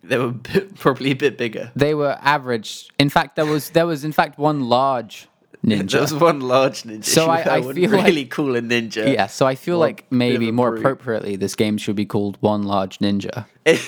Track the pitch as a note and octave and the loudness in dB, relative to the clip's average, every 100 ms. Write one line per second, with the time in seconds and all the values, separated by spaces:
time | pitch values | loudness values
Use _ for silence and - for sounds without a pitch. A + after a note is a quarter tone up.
0 | F2 A#2+ B2 B2 - F3+ G3 - D#3 B2 | -2 -2 0 -4 -2 -2 -2 0 0 2
1 | C3+ C3 C#3+ G#2 A#2+ G#2+ F2+ - C#3+ D3+ | -2 0 0 0 -6 -6 -12 -2 0 2
2 | C#3+ - C3+ D3 B2+ A#2 G#2 - - _ | -2 0 0 0 0 -4 -4 -16 -18 _
3 | C#3+ F3 D3 - D3+ D3+ - E3 E3+ D#3 | 2 2 0 -2 0 0 0 0 2 -2
4 | D3+ D3+ E3 - D3 D3+ B2 A#2+ C3+ B2+ | -2 0 0 0 0 0 2 2 4 0
5 | A2 - - _ _ - A#2+ G#2 F#2+ D3 | -6 -16 -20 _ _ -4 0 0 0 0
6 | C#3 D3 E3 D3 B2+ B2+ C3+ A2+ A#2 G#2+ | 0 2 2 2 0 2 2 0 -14 -10
7 | G#2 - D#3+ E3 E3+ D#3+ B2+ C#3 F3+ G3+ | 0 2 2 0 0 -2 -2 0 2 4
8 | G3+ E3 B2+ - D3 A#2+ A#2 A#2+ A2+ A2 | 4 2 -2 -4 -2 -2 0 -2 -2 -2
9 | A2 A#2+ G2 - C3+ C3+ - F3 D3+ A#2+ | 0 0 0 2 0 0 -2 0 0 -2
10 | - B2+ B2 A#2+ A#2 A#2 B2 A2+ C3 C3 | -4 0 2 0 0 0 0 0 -2 -2
11 | B2 A2 G2+ G2 G2 - G#2+ G#2+ - G#2 | -6 -6 -4 -4 -6 -2 -2 -2 -4 -4
12 | G2+ G#2+ G2+ F#2+ G#2 G#2 G2+ G2 F#2+ - | -2 -2 -4 0 0 0 0 0 -2 -2
13 | G2+ G2+ G2+ - A2 _ - D#3+ | -2 0 -4 -10 -12 _ 2 2